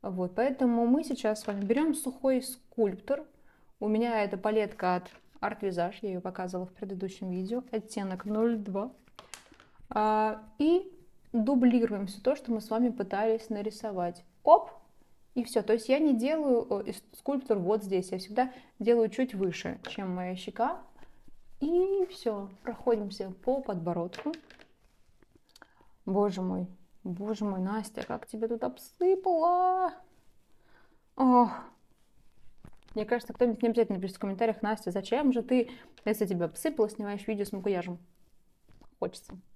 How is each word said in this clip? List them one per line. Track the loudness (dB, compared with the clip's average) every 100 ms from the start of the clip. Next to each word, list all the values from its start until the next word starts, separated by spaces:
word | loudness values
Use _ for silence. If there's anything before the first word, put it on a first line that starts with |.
Вот, | -6 -4 -4 0
поэтому | 0 2 2 4 4
мы | 2
сейчас | 2 -4 -2 -2
с | -4
вами | -4 0
берем | 2 2
сухой | 0 -4 -2 0 0
скульптор. | -2 -14 _ 0 0 0 -4 -4 -4 _ -20 _ _ _
У | -2
меня | 0 2 0
это | 0 -2
палетка | 0 0 0 -2 0 0
от | -2 -20 -20 -6
Art | -6 -4
Visage, | -4 0 -2 -2
я | -6
ее | -6
показывала | -6 -6 -6 -6 -8
в |
предыдущем | -10 -10 -6 -8 -6 -6
видео, | -4 -2 -4 -4
оттенок | -8 -6 -6 -6 -6 -4
ноль | 0 2 0
два. | -4 -6 -6 -12 _ -20 -20 -20 -20 -20 -20 -20 -4
А, | 0 2 4 2 -2 -12 0
и | 4 4 2 -16 -20 -20 -4
дублируем | 0 4 6 6 6 2 -2 -6
все | -2
то, | 0 0
что | -2
мы | -4
с | -2
вами | 0 0
пытались | 0 -4 0 2 0 -2
нарисовать. | -6 -6 -6 -8 -4 -4 -6 -18 _
Оп! | 8 8 8 -16 -20 -20 -20 -20 _ -6
И |
все. | 0 -2
То | 2
есть | 0 4
я | 2
не | 4
делаю, | 4 2 0 2 2 2
э, | -4 -4
ис-, | -10 -14
скульптор | -10 -2 -2 0 0
вот | 2 0
здесь, | 0 -2 -2
я | -8
всегда | -4 -2 -2 -4 -20 _
делаю | 2 4 4
чуть | 0 -2
выше, | 0 -2 -2 -8 -10 -12
чем | -8 -6
моя | -4 -6 -6
щека. | -10 -2 -2 -2 -12 -20 -20 -18 -18 -18 -18 -6
И | 0 2 4 2 0
все, | -2 -4 -4 -8 -10
проходимся | -10 -2 2 2 0 -6 -10 -4 0
по | 0
подбородку. | 0 -4 -2 -2 -4 -6 -8 -8 -14 -20 -20 _ _ _ -20 _ _ _ _ -20 -20 _ -20 -14 -2
Боже | 2 2 0
мой, | -4 -4 -6 -12 -20 -14
боже | -10 -8 -6 -4 -4
мой, | -2
Настя, | -2 -4 -6 -10
как | -8 -8 -8
тебя | -6 -4
тут | -2
обсыпала! | -4 -6 -20 _ 2 2 2 2 4 4 2 2 0 -4 -20 _ -20 -20 _ -20 _ -20 -20 _ _ 2
Ох! | 6 6 6 0 -14 _ _ _ _ -20 -20 -20 -20 -18 -20 -20 -10 -6
Мне | 0
кажется, | -2 -2
кто-нибудь | 0 2 4
мне | 2
обязательно | 4 2 0
напишет | -4 -4
в |
комментариях: | -4 0 0 0
«Настя, | -2 -2 -4
зачем | -6 -2 2 4
же | 2
ты, | 2 2 2 -6 -20 -6
если | -2 0 0
тебя | 0 -2
обсыпала, | -2 -4 0 0
снимаешь | 0 -6 -6 -6
видео | -4 -4
с |
макияжем?» | -4 -2 -2 -2 -10 -14 _ -20 -20 _ _ _ -20 -20 _
Хочется. | -8 -8 -18 -20 -20